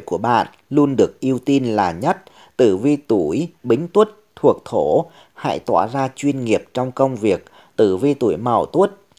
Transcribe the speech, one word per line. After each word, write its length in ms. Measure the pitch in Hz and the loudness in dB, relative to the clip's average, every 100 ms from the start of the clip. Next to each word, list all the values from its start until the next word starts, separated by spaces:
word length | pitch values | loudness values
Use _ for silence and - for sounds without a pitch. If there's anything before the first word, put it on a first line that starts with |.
| - | -4
của 120 | 87 | -4
bạn 300 | 113 117 - - _ | 0 0 -2 -8 _
luôn 260 | 143 143 123 | 0 2 2
được 260 | 156 - | 0 -2
ưu 180 | 131 127 | -4 -2
tiên 360 | 143 139 123 107 | 0 0 0 0
là 160 | 92 | -2
nhất. 260 | 82 143 196 - - - - | -2 -4 -4 -10 -20 -8 2
Tử 200 | 107 95 | 2 2
vi 180 | 135 143 | 0 -2
tuổi 520 | - 107 76 107 170 - | 0 0 0 -2 -6 -6
Bính 240 | 120 143 170 | -2 -2 0
Tuất 220 | 208 214 - _ - | 0 0 -2 _ 0
thuộc 260 | 143 - - | 2 2 -2
thổ, 400 | 107 73 113 165 - _ | -2 0 0 -2 -10 _
hãy 260 | - 143 78 | -10 -6 -6
tỏ 280 | - 87 104 | -2 -2 0
ra 220 | 135 131 - | -4 -6 -4
chuyên 300 | 143 135 117 | -4 -2 -2
nghiệp 180 | 104 - | -2 -2
trong 180 | 127 127 | -6 -4
công 240 | 127 135 120 | -2 -2 0
việc. 300 | 107 87 - - _ - | -2 -2 -4 -20 _ 0
Tử 220 | 104 92 | 0 2
vi 160 | 139 | 0
tuổi 240 | 139 113 80 | 0 -2 -2
Mậu 280 | 120 110 - | -2 -2 0
Tuất 260 | 156 196 - _ | 0 0 -2 _